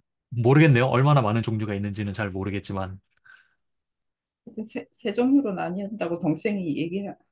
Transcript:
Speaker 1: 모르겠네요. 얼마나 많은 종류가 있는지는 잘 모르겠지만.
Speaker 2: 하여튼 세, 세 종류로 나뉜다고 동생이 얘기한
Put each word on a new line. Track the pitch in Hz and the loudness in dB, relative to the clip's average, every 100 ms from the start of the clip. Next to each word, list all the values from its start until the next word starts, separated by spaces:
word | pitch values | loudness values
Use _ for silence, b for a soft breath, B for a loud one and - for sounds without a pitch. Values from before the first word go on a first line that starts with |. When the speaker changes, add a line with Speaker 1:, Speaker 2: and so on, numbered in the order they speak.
| _ _ _ | _ _ _
Speaker 1:
모르겠네요. | 120 117 143 160 120 131 | 0 6 8 8 6 4
얼마나 | 123 143 143 | 2 4 4
많은 | 107 113 | 2 0
종류가 | 113 110 107 98 | -2 -4 -4 -4
있는지는 | 101 101 101 | -4 -6 -6
잘 | 98 101 | -4 -6
모르겠지만. | 95 98 98 - 98 95 98 _ _ b b b b _ _ _ _ _ _ _ _ - | -4 -6 -6 -6 -8 -8 -12 _ _ b b b b _ _ _ _ _ _ _ _ -18
Speaker 2:
하여튼 | - 214 | -16 -12
세, | - - | -14 -16
세 | _ 226 | _ -6
종류로 | 214 254 277 226 | -2 2 4 2
나뉜다고 | 180 165 185 202 214 170 170 | -4 -6 -6 -8 -6 -6 -2
동생이 | 160 156 220 202 170 139 | -2 -2 -2 -4 -4 -4
얘기한 | 165 190 202 - _ | -6 -6 -8 -14 _